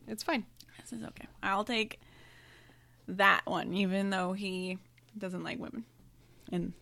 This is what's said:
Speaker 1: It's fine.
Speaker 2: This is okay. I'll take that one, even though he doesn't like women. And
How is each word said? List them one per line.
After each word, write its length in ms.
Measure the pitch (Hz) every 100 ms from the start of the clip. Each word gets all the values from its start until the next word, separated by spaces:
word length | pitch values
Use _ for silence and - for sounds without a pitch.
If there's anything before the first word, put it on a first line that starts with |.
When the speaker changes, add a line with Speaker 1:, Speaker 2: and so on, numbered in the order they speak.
| -
Speaker 1:
It's 160 | 214
fine. 220 | - 269 - - - -
Speaker 2:
This 120 | -
is 120 | 233
okay. 220 | 220 - - -
I'll 220 | 202 196
take 360 | 220 233 220 - - - - - - - - - - - -
that 340 | 185 196 - -
one, 260 | 180 -
even 360 | 180 190 196 196
though 220 | 190 180
he 460 | 190 202 185 185 185 - - - 214
doesn't 260 | 190 180
like 160 | 165 160
women. 260 | 170 - 226 - - - - - -
And 220 | 180 175 -